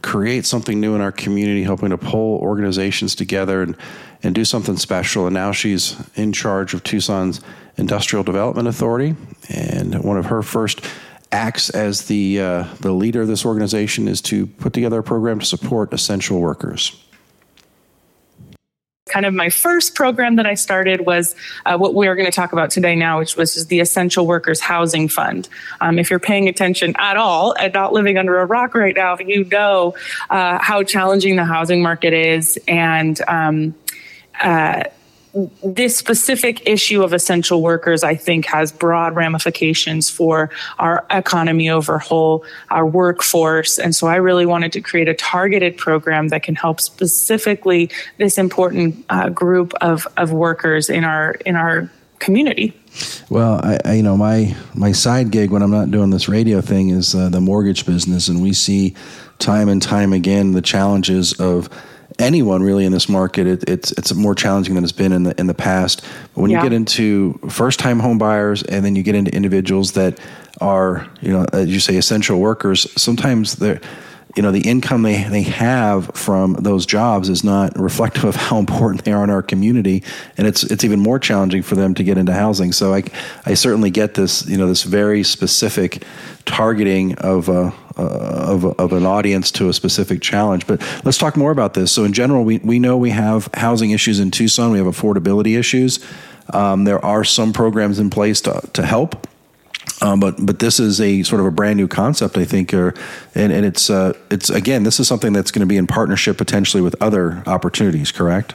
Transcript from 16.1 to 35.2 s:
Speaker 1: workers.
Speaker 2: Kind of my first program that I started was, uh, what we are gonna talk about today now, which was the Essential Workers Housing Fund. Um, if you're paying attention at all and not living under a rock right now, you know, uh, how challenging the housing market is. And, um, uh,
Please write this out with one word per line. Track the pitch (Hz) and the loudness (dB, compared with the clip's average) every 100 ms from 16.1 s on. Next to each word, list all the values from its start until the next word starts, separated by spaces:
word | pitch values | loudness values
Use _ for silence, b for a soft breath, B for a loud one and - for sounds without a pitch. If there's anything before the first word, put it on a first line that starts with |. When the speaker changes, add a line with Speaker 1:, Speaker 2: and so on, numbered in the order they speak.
| 98 - 95 | -4 -2 -2
Speaker 1:
workers. | 85 - - - - - _ _ _ _ _ _ _ _ _ _ _ _ _ _ - - _ _ _ _ - | -2 -2 -8 -6 -6 -8 _ _ _ _ _ _ _ _ _ _ _ _ _ _ -20 -20 _ _ _ _ -6
Speaker 2:
Kind | 202 | -2
of | 196 | -2
my | 185 170 | 0 -2
first | 175 339 349 330 | 0 2 2 0
program | - 254 247 240 226 | 0 0 2 2 2
that | |
I | 214 | 2
started | 202 - 190 190 185 175 | -2 -2 0 0 0 0
was, | 175 175 - B B | 0 -2 -6 B B
uh, | - 175 | -2 0
what | 190 | 2
we | 196 196 | 2 2
are | |
gonna | 185 185 | 2 0
talk | 175 175 | 0 -2
about | 165 156 | -2 -2
today | - 175 | 0 2
now, | 170 165 160 | 2 2 0
which | 160 - | -2 -2
was | 165 - 160 | -2 -2 -2
the | 175 | 0
Essential | 170 - 180 185 170 | 2 0 0 2 2
Workers | 170 170 160 | 0 0 -4
Housing | - 175 170 160 156 | -2 0 0 0 0
Fund. | - 151 - 185 B B B | 0 -2 -4 -10 B B B
Um, | 165 170 | 0 2
if | 170 | 0
you're | 180 | -2
paying | - 202 190 | 0 2 2
attention | 180 190 185 - - | 0 0 0 -2 0
at | 202 196 | 0 2
all | 220 165 202 - | 2 2 0 0
and | 196 | -2
not | 196 196 | 0 0
living | 214 202 190 | 2 2 2
under | 190 180 | 2 2
a | |
rock | 180 233 247 | 2 0 0
right | 240 202 | 2 2
now, | 180 185 180 | 2 0 -2
you | 185 202 | -2 -2
know, | 185 202 208 196 175 180 B B B | 0 2 2 2 2 -2 B B B
uh, | 196 180 180 | -2 0 0
how | - 208 | 0 0
challenging | 196 202 190 202 196 185 | 0 0 2 2 4 2
the | 170 | 2
housing | 165 165 180 | 0 0 2
market | 170 165 170 | 2 2 2
is. | 165 165 160 160 - - | 2 2 2 0 -4 -2
And, | 170 165 160 160 156 - | 2 2 2 2 0 -2
um, | 165 160 156 156 160 - B B B B - | 0 0 0 -2 -4 -12 B B B B -4
uh, | 185 165 156 - - - _ _ | 0 2 2 -2 -6 -12 _ _